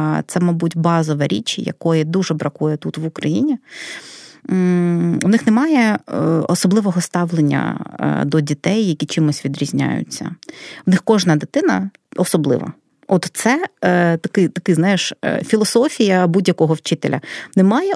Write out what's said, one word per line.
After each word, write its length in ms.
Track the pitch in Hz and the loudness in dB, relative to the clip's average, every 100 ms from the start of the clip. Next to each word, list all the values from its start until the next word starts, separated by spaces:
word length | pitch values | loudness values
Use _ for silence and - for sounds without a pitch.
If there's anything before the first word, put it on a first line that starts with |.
| 156 156 151 | 0 -2 -4
це, 140 | 180 | -2
мабуть, 360 | 180 165 170 170 | 0 0 -2 0
базова 500 | 170 165 156 147 143 | 2 2 0 -2 -2
річ, 320 | 101 - - | -2 -6 -6
якої 460 | - - 165 160 | -8 -4 0 0
дуже 300 | 156 185 185 | 0 -2 -2
бракує 420 | 156 143 - 156 151 | -4 -4 -4 -4 -2
тут 220 | - - | -6 -8
в 80 | 160 | -8
Україні. 520 | - - 185 294 254 _ - - - - - - - - | -6 -2 0 0 -2 _ -18 -16 -16 -18 -20 -20 -18 -4
М, 680 | 185 180 180 175 170 170 170 | 0 2 2 0 0 0 0
у 60 | 180 | 2
них 180 | 220 - | 2 2
немає, 520 | 220 311 294 220 208 - | 2 2 4 4 0 -4
е, 60 | - 160 165 - | -2 0 0 0
особливого 520 | 175 180 208 202 175 | 0 2 2 2 -2
ставлення, 840 | - 175 170 165 147 135 58 - - - | -2 -2 0 2 2 0 -2 -6 -10 -4
е, 240 | 147 143 | -2 0
до 160 | 143 156 | 0 0
дітей, 480 | 147 147 170 214 202 | 0 -2 0 0 0
які 180 | 151 151 | -2 -2
чимось 380 | - 151 147 | 0 0 0
відрізняються. 840 | 147 135 143 139 131 123 - - - - - - - - - | -6 -6 -4 -2 -2 -2 -6 -10 -10 -12 -18 -20 -20 -4 2
В 40 | |
них 120 | 185 | 2
кожна 340 | - 214 175 156 | 4 2 4 0
дитина 540 | 165 285 339 190 196 - _ - | 0 0 2 0 -2 -10 _ -4
особлива. 560 | 185 165 143 123 - - _ _ - | 0 2 2 0 -2 -12 _ _ -2
От 220 | 185 - | 0 0
це, 320 | - 220 285 403 _ | -2 0 0 -2 _
е, 320 | 185 180 175 165 | 0 2 2 0
такий, 320 | - - 175 | -2 0 0
такий, 260 | - - | 0 0
знаєш, 380 | 160 185 185 - - | 2 2 0 -2 -6
е, 180 | - - - | -4 -4 0
філософія 800 | 220 214 233 285 - 208 185 180 | 0 2 2 0 2 2 4 4
будь-якого 480 | 190 185 175 160 | 2 2 2 2
вчителя. 460 | 156 - 160 - 139 - - - 190 | 0 -2 -4 -2 -4 -8 -16 -4 2
Немає 360 | 190 240 392 | 4 4 0